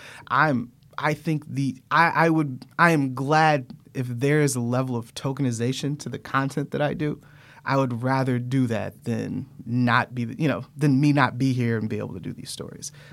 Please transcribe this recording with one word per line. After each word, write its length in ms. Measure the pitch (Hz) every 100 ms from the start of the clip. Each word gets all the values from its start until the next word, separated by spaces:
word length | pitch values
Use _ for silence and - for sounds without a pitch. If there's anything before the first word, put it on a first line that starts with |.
| - - -
I'm, 420 | 127 151 131 - - - -
I 160 | 151
think 320 | 147 - 156 -
the, 320 | 123 139 131 -
I, 180 | 151 165 - 165
I 40 |
would, 360 | 160 151 127 - -
I 120 | 170
am 220 | 160 135
glad 540 | 127 135 156 156 151 123 - -
if 140 | - 123
there 340 | 120 139 151
is 140 | 147 127
a 40 |
level 340 | 120 123 131 120
of 180 | 113
tokenization 840 | - 139 135 135 113 117 131 143 143
to 100 | -
the 80 | 131
content 520 | - 135 135 147 139
that 100 | 156
I 120 | 147
do. 280 | - 151 147 - - - - -
I 120 | 135
would 240 | 135 120
rather 380 | 127 135 131 123
do 260 | 123 135 127
that 360 | 110 101 -
than 420 | - 113 107 101 - - -
not 500 | 123 120 120 - 123
be, 80 | 117 -
you 80 | 151
know, 160 | 98 120 -
than 240 | 156 131
me 120 | 147
not 240 | 143 127 123
be 160 | 135
here 240 | 123 117 113
and 100 | 110
be 80 | 104
able 140 | 104
to 60 | 95
do 140 | -
these 160 | - -
stories. 420 | - - - - - -